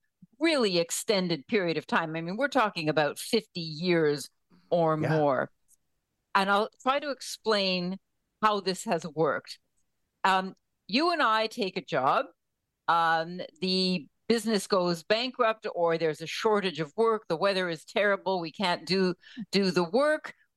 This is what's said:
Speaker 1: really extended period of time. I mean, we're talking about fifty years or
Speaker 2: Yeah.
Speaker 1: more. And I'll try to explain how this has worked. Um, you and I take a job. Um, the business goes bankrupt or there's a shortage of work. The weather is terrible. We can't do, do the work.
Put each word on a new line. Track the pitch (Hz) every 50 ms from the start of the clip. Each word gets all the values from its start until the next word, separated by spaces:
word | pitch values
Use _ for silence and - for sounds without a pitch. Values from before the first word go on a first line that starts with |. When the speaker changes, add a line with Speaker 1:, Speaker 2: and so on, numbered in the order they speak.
| _ _ _ _ - - _ -
Speaker 1:
really | 302 330 320 277 233 202 180 175
extended | 254 - - - - - 214 190 185 175 170 143 -
period | - 240 208 180 165 160
of | 151 -
time. | - 240 196 165 160 160
I | 165
mean, | 165 170 190
we're | 220 277 277
talking | - 262 226 208 - 175 160 151
about | 147 156 151 147 - -
fifty | - - - 220 180 _ - 180
years | 165 160 151 147 175 180 175 165 160 147 147 139 127 - _ _ _ _ _ _ _ _
or | 175 175 165 160 156 156
Speaker 2:
Yeah. | 156 156
Speaker 1:
more. | 156 156 147 143 131 - - - _ _ _ _ _ _ _ _ _ _ _ _ _ _ _ _ -
And | 196 196 196
I'll | 202 202 208 - - -
try | - 254 277 285
to | 294 294
explain | 254 - - - - - - 220 214 202 196 190 185 185 175 180 190 196 _ _ _ _ _ _ _ _
how | 214 214 214 202
this | 180 190 180 - -
has | 226 190 165 156
worked. | 170 143 151 160 143 104 92 - - - - _ _ _ _ _ _ _ _ _ _ _ _ -
Um, | 190 190 190 190 190 - - _ _ _ _ _ -
you | 185 262 320 349
and | 339 311
I | 269 226 220 220 220
take | 220 - 240 269 285 -
a | - -
job. | - 170 139 127 143 165 220 277 - - _ _ _ _ _ _ _ _ _ _ -
Um, | 165 170 165 165 165 160 165 170 180 180 - - _ _
the | 180 185 185 185 185 185 185 175 135 - _ _ _ -
business | 226 233 208 220 220 190 -
goes | - 208 185 180 175 170 165 -
bankrupt | - 214 226 247 262 247 - 240 220 220 - - 202 -
or | 175 170 170 165 165
there's | 165 156 151 -
a | 160
shortage | - - - - 226 214 202 185 190 156 147
of | 160 143 -
work. | 208 226 226 220 214 - -
The | 170
weather | 151 185 202 196 185 185 175
is | 165 151 -
terrible. | - - 220 202 208 196 190 170 185 190 185
We | 170 160
can't | - - 202 180 175 - 165
do, | 160 180 190 185 180 170 - - - - - 202 -
do | - 196 196 185
the | 165 180 180
work. | 165 180 254 196 302 - - - - - _ _ _ _